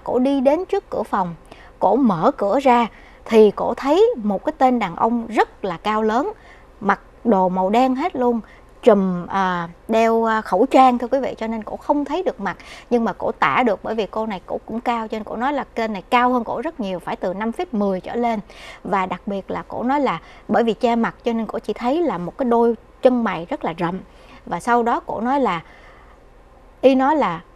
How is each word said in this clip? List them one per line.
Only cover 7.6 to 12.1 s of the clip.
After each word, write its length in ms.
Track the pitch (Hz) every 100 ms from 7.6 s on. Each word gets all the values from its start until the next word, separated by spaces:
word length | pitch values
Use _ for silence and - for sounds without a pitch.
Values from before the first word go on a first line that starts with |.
| 185
đen 260 | 226 262 254
hết 200 | 349 254
luôn, 260 | 247 233 - - - -
trùm, 440 | 233 202 190 175 -
à, 420 | 190 185 175 170 - -
đeo, 380 | 226 226 226 226
à, 160 | 220
khẩu 240 | - 185 269
trang, 320 | 277 262 247
thưa 100 | 240
quý 120 | 269
vị, 160 | 240 -
cho 100 | 220
nên 160 | 226
cổ 120 | 208 -
không 300 | - 294
thấy 180 | 277